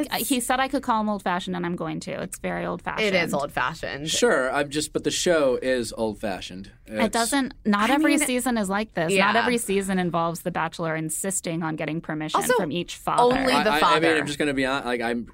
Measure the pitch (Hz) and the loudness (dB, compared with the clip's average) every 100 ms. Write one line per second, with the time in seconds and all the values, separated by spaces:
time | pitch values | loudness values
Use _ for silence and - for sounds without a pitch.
0 | 294 180 - 247 240 254 262 277 - 220 | 0 -2 0 0 2 0 2 0 2 0
1 | 214 208 196 180 185 180 175 175 160 160 | 2 -2 0 -2 -2 -4 -2 -2 -4 -6
2 | - - 185 - 180 175 175 180 175 156 | -6 -6 -6 -6 -6 -4 -4 -4 -4 -2
3 | 214 185 165 151 147 - 127 - - 127 | 2 2 2 -2 -2 -2 -2 -4 -8 -6
4 | 156 - 240 156 131 135 143 147 151 160 | -2 2 4 4 2 0 0 -2 -2 -2
5 | 147 - 180 165 135 120 131 127 110 - | -2 0 4 4 4 2 2 0 0 -2
6 | 110 101 107 92 - 92 98 - - 220 | -4 -2 -4 -6 -8 -14 -16 -18 -8 -2
7 | 214 233 226 277 254 - 220 208 220 277 | 0 0 0 0 -2 -4 0 2 4 4
8 | 302 285 294 247 247 233 190 202 220 185 | 4 4 2 0 0 -2 0 -2 -4 -2
9 | 165 190 202 220 247 240 - 196 190 185 | 0 2 4 4 2 0 0 0 0 0
10 | 175 170 170 170 180 170 160 - 165 160 | 0 0 -2 -4 -6 -4 -4 -4 -4 -4
11 | 160 - 196 185 180 165 160 156 156 160 | -4 -4 -4 -4 -4 -4 -4 -4 -4 -6
12 | - 156 156 339 453 494 165 175 - - | -6 -6 -2 -2 2 0 0 -4 -6 -6
13 | - 151 247 254 262 - - 151 170 160 | -2 4 4 4 2 2 4 4 4 4
14 | 165 160 143 143 151 135 131 135 120 123 | 4 2 0 -2 0 0 0 0 -2 -2
15 | 117 120 113 | 0 -2 -6